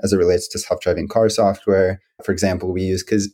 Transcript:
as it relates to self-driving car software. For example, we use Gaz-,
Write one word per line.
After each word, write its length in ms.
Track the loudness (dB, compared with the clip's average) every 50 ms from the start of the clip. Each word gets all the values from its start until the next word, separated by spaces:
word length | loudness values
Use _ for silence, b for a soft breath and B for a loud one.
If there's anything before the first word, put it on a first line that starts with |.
| -2
as 80 | 0
it 60 | 2
relates 300 | 2 4 4 2 0 -2
to 120 | -6 -8 -8
self-driving 480 | -6 -4 -6 -2 -2 -2 -2 -2 -2
car 220 | -2 0 2 2 2
software. 720 | 2 2 2 2 0 0 0 0 2 2 2 2 0 -4 _ _ _ -8 -6
For 80 | -4
example, 420 | -2 0 0 -2 -2 -2 -4 -4 -4
we 80 | -2
use 220 | -2 -2 -2 -4 -2
Gaz-, 300 | -2 -2 -2 -2 -2